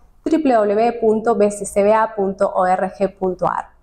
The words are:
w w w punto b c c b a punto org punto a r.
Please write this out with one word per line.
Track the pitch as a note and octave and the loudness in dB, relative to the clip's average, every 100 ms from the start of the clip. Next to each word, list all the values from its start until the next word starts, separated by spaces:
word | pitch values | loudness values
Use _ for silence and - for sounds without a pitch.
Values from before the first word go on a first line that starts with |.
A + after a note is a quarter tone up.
| _ _ | _ _
w | D4+ D#4 C#4+ | -2 0 2
w | A#3 G#3 G3+ | 2 2 2
w | A#3 A#3 | 0 0
punto | A3 A3 A3+ G#3+ | 0 0 0 2
b | G#3 | 0
c | G3+ G3 | 0 -6
c | G#3 | 0
b | G3+ | 2
a | A3 A3 - | 2 0 -2
punto | G3 F#3+ F#3+ | -4 -2 -2
org | - F#3 F#3 F#3+ - F#3+ - | 0 0 0 -2 -4 -6 -2
punto | F#3 F3+ E3+ | -6 -2 -4
a | - | -4
r. | - _ | -8 _